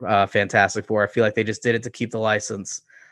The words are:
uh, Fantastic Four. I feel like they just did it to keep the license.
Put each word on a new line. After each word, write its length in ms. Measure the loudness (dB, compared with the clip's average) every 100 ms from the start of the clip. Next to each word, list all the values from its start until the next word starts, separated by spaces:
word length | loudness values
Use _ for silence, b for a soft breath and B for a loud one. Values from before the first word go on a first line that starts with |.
| 0
uh, 200 | 2 4
Fantastic 600 | 2 2 4 2 0 -2
Four. 180 | 0
I 40 | 0
feel 160 | 2
like 120 | 2 2
they 80 |
just 200 | -2 -2
did 120 | 0 -2
it 80 |
to 60 | -4
keep 220 | -8 -6
the 60 | -2
license. 640 | 0 0 -2 -8 -10 -14 b b b